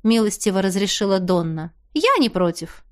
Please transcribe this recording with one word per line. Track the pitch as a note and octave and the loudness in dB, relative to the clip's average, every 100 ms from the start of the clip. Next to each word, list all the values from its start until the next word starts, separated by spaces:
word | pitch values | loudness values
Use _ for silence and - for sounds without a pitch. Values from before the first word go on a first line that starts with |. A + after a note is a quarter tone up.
милостиво | A3 A3+ G#3+ - G#3+ F#3+ | 2 2 2 0 -2 0
разрешила | F#3+ F#3+ G3 - G3+ G3 | 0 0 -2 -2 0 0
Донна. | F3+ F3+ E3 D#3+ E3 _ _ | 2 0 0 -6 -10 _ _
«Я | - A4 C5 | -2 2 2
не | A#3+ | 2
против». | F3+ F3 E3 D#3+ - - | 2 0 -2 -12 -18 -20